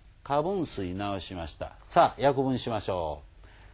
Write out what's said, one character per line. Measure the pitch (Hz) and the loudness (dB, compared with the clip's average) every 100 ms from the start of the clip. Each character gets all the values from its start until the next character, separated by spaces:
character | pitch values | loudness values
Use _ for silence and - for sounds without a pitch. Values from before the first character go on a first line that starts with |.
| - - | -18 -16
過 | - 143 | -2 0
分 | 160 196 139 | 2 0 -2
数 | - | -2
に | 92 92 | -4 -2
直 | 101 98 | -2 -4
し | - | -6
ま | 90 82 | -8 -10
し | - | -8
た。 | - - - | -12 -12 0
さ | 175 151 - | 6 6 6
あ、 | |
約 | 135 135 | 4 4
分 | 135 123 | 2 0
し | - | -2
ま | 110 | -4
し | - | -2
ょ | 92 80 76 - - - - - | -2 -2 -6 -10 -20 -20 -20 -20